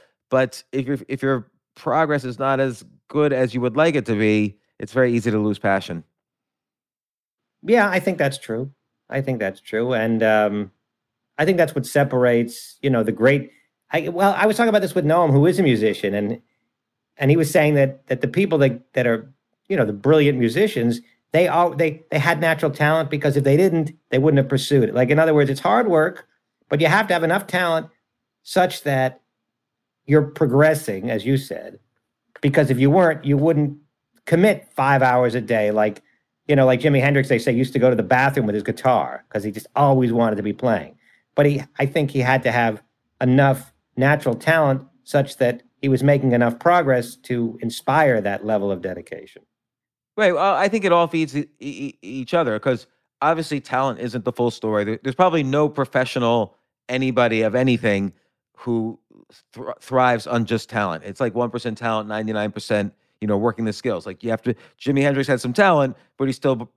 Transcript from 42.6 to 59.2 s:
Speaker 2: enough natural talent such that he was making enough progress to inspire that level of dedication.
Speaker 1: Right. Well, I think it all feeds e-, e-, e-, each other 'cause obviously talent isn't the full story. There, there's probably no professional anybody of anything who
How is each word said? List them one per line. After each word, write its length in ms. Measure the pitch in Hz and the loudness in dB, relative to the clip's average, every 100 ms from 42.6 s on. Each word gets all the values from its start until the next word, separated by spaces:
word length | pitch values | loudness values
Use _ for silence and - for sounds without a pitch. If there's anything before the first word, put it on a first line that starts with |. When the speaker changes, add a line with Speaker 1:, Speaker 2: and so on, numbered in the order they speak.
| 117 107 - _ _ _ | 0 -4 -12 _ _ _
Speaker 2:
enough 520 | 127 131 139 135 - _ _ - | 2 4 4 2 -6 _ _ -2
natural 380 | 135 147 135 | 0 2 0
talent 480 | 117 160 165 143 135 - _ | -2 0 2 2 0 -6 _
such 320 | - 143 139 - | -4 -2 -2 0
that 260 | 123 120 - _ | -2 -2 -10 _
he 80 | 139 | -2
was 140 | 127 | 2
making 300 | 139 143 131 | 2 2 2
enough 260 | 120 120 120 | 2 2 0
progress 560 | 170 175 143 127 117 - | 2 2 2 0 -2 -10
to 420 | - 120 113 113 | -6 -4 -4 -6
inspire 580 | 113 - - 147 147 113 | -8 -6 -2 2 4 2
that 220 | 101 101 | -2 -4
level 280 | 107 107 101 | -2 -2 -2
of 100 | 92 | -4
dedication. 600 | 92 87 - - 78 - _ _ _ _ _ _ _ - | -6 -10 -12 -18 -18 -20 _ _ _ _ _ _ _ -2
Speaker 1:
Right. 180 | 202 | 0
Well, 200 | 160 190 | 2 0
I 140 | 165 196 | 2 0
think 160 | 220 | 0
it 60 | 190 | 2
all 160 | 175 170 | 2 2
feeds 300 | 165 151 143 | -2 -4 -4
e-, 120 | - _ | -8 _
e-, 320 | 135 104 135 | -14 -10 -12
e-, 20 | - | -12
each 320 | 90 131 123 | -14 -12 -4
other 240 | 175 139 107 | -2 0 -2
'cause 300 | - 120 - _ _ _ | -2 -4 -6 _ _ _
obviously 380 | 147 165 160 143 | -2 -2 -4 -8
talent 400 | - 127 135 104 | -6 -4 -2 -4
isn't 240 | 120 120 | -8 -6
the 80 | 113 | -6
full 180 | - 120 | -2 -2
story. 340 | - 110 107 | -2 -2 -2
There, 140 | 104 110 | -2 -4
there's 120 | 135 | -6
probably 300 | 127 185 165 | 0 2 2
no 240 | 135 143 151 | 0 0 0
professional 880 | 147 131 131 127 131 117 117 101 _ _ _ - | -2 -4 -2 -2 -2 0 0 -2 _ _ _ -8
anybody 540 | 131 131 123 120 110 | -4 -2 0 2 2
of 120 | 110 | 0
anything 580 | 123 131 117 117 98 98 - _ _ _ _ | 2 2 2 0 0 -2 -8 _ _ _ _
who 420 | 123 117 110 - _ _ | -6 -4 -4 -10 _ _